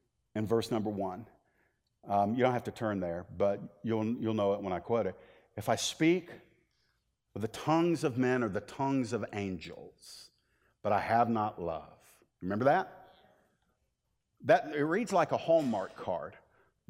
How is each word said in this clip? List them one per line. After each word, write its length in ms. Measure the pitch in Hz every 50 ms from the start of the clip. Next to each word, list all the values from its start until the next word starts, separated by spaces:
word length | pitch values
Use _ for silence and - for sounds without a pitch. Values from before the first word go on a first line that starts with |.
| _ _ _ _ _ _ -
in 100 | 107 110
verse 260 | 92 117 117 107 -
number 200 | 123 110 98 107
one, 360 | 104 95 95 92 90 107 117 - - _ _ _ _ _ _ _ _ _ _ _ _ _ -
um, 280 | - 101 101 101 101 117
you 80 | 127
don't 100 | 123 127
have 120 | 123 120 113
to 60 | 107
turn 300 | - - 117 107 101 95
there, 240 | 90 87 85 87 87 - 92 87
but 220 | 104 101 101 107 - - - -
you'll, 220 | - 113 113 110 110
you'll 300 | 110 120 - - 110 110
know 180 | 107 101 98
it 80 | 101 104
when 140 | 101 95 90
I 40 | 85
quote 280 | - - 117 117 101
it. 80 | 95 - - - - - - _ _ _
"If 140 | 107 - 117
I 60 | 113
speak 540 | - - - - - 160 160 175 185 - - - - - _ _ _ _ _ _ _ _ _ _ _ _ _ _ _ _ _
with 80 | - 104
the 80 | 104 110
tongues 560 | - - - 151 156 165 170 175 170 - 160
of 140 | 147 113 127
men 240 | 127 127 127 127
or 80 | 120 104
the 100 | 87 104
tongues 540 | - - - - 135 139 139 135 123 107 120
of 100 | 104 110 -
angels, 960 | - 104 101 98 92 80 - 82 - - - - - _ - - - - - - _ _ _ _ _ _ _ _ _ _
but 100 | - 104
I 80 | 104 98
have 300 | - - 113 117 120 113
not 320 | 117 110 107 98 - -
love." 340 | 87 85 80 76 69 - - - - - - _ _ _ _ _
Remember 240 | 90 92 101 107 127
that? 260 | 135 156 185 - - - - - - - - - _ _ _ _ _ _ _ _ _ _ _ _ _ _ _ _ _ _ _ _ _ _ _ -
That, 300 | 120 160 185 - 151 151
it 100 | 147 143
reads 300 | 160 170 214 240 180 196
like 180 | 175 160 -
a 60 | 139 113
Hallmark 580 | - 165 165 165 147 123 107 98 95 90 -
card. 400 | - - - 90 80 76 - - - - _ _ _ _ _ _ _ _